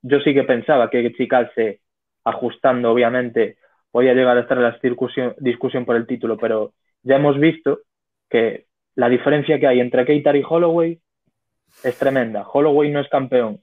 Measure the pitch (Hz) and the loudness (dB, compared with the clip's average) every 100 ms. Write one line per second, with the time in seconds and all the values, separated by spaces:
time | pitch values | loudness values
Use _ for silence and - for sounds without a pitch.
0 | 127 139 156 139 123 120 - 143 113 123 | 0 0 2 2 2 -2 2 2 2 0
1 | 120 117 123 127 113 - 110 98 _ _ | -2 -4 0 0 0 -4 -4 -6 _ _
2 | _ _ 117 113 120 - 135 123 120 120 | _ _ -6 -4 -8 -2 0 2 2 2
3 | 117 127 123 113 104 - _ _ _ 120 | 2 0 -2 -2 -2 -4 _ _ _ 0
4 | 127 127 127 123 120 127 117 113 127 120 | 2 4 4 2 0 0 0 0 -4 -2
5 | 127 - 123 - 131 120 131 131 120 113 | -6 -4 -6 -4 -4 -4 -4 -6 -2 -2
6 | 117 123 113 107 117 110 104 _ _ _ | -2 -6 -6 -4 -2 -2 -4 _ _ _
7 | 123 135 147 139 160 160 139 - _ _ | 0 2 2 2 0 0 -4 -4 _ _
8 | _ _ _ 120 113 107 _ _ _ - | _ _ _ 0 0 -4 _ _ _ -2
9 | 123 123 143 147 139 143 135 123 123 127 | 0 2 0 -2 0 0 2 2 2 0
10 | 127 151 147 143 135 170 175 170 165 165 | 2 2 2 0 0 0 2 0 -2 -6
11 | _ _ _ _ _ _ _ _ 131 - | _ _ _ _ _ _ _ _ -8 -2
12 | 135 135 117 107 - 139 151 147 147 147 | 0 0 -2 -6 -4 0 2 2 2 -2
13 | 139 143 131 127 110 104 | -2 -4 0 -2 -2 -8